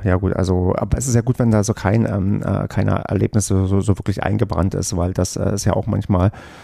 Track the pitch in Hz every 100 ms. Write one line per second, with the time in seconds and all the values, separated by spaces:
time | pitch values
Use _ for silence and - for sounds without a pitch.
0 | 101 90 95 - 92 90 90 - 98 -
1 | 131 120 120 123 120 107 104 - 95 110
2 | 110 101 95 104 - 98 101 - 101 98
3 | - 101 104 113 - 95 95 98 101 95
4 | - 95 - 104 98 85 92 95 92 90
5 | 87 90 90 - 95 101 - 95 101 104
6 | - 92 98 - - -